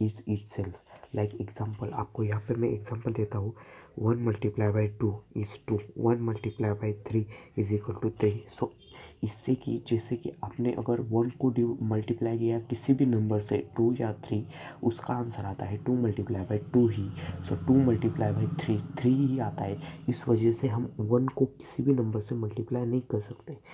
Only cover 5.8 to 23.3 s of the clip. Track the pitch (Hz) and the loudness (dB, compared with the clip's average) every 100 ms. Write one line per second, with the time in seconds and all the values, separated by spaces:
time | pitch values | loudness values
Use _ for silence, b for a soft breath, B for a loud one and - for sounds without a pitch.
5.8 | - - 117 120 117 107 113 - 110 104 | -2 0 2 2 0 -2 -4 -2 -2 0
6.8 | 107 104 - 110 104 B B B 101 104 | -2 -4 -2 -2 -2 B B B 0 0
7.8 | - 90 110 - 107 107 - - - - | -2 -4 -4 2 2 2 -6 -6 -6 -6
8.8 | - B B B 110 - - 127 - 117 | -20 B B B -8 -4 -2 0 0 -4
9.8 | - 117 - 120 - - - - 123 117 | 0 0 0 -4 -6 -8 -8 -2 -2 0
10.8 | 113 120 117 110 120 - 131 120 117 - | 0 -2 2 2 2 2 0 2 2 0
11.8 | 110 107 104 113 117 113 113 117 117 120 | 0 0 0 -2 0 0 2 0 -2 -2
12.8 | - 131 135 113 107 107 104 101 - - | 2 4 4 4 4 2 0 -2 -2 2
13.8 | 117 123 113 104 - 107 113 B B B | 2 2 -2 -4 -4 -4 -4 B B B
14.8 | 120 - - 123 120 107 101 98 101 104 | -2 -2 -4 -4 -4 -6 -6 -6 -6 -4
15.8 | - 127 117 104 98 107 92 107 - 127 | -2 0 0 0 -2 -4 -2 -4 2 4
16.8 | 120 101 101 - B B - 117 - 131 | 4 2 -4 -6 B B -4 -2 4 6
17.8 | 131 110 113 - 107 104 110 - - 107 | 6 4 2 2 0 2 0 -2 0 0
18.8 | - - 123 131 139 131 107 - 101 101 | -2 0 4 4 4 2 -2 -2 -4 -4
19.8 | B B B 123 - 117 113 117 135 110 | B B B -2 2 4 6 4 2 0
20.8 | 123 - 107 123 131 - 131 - - - | -2 -4 2 4 4 2 0 0 -10 -2
21.8 | 131 135 110 110 104 120 110 107 110 123 | 2 4 2 0 -2 -2 -4 -4 -4 -2
22.8 | 120 127 123 107 104 | 0 -2 0 -4 -4